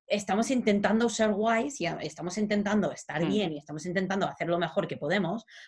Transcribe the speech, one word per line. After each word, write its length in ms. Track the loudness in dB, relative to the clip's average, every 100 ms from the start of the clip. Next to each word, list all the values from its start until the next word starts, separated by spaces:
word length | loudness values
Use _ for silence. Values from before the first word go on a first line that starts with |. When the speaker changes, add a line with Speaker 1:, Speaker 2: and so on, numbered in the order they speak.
| -4
Speaker 1:
estamos 440 | -2 0 0 2
intentando 580 | 2 4 4 4 4 2
ser 240 | 2 2
guays 480 | 2 2 2 0 -2
y 60 | -4
a-, 120 | -4
estamos 380 | -6 -6 -6 -2
intentando 540 | 0 2 2 2 2
estar 300 | -2 -6 -2
Speaker 2:
Hmm. 40 | 2
Speaker 1:
bien 240 | 2 0
y 60 | -4
estamos 260 | -10 -10 -4
intentando 400 | -2 0 0 -2
hacer 220 | -2 -2
lo 100 | 0
mejor 280 | 0 -2 -4
que 100 | -4
podemos, 480 | -2 0 0 -4 -8 -20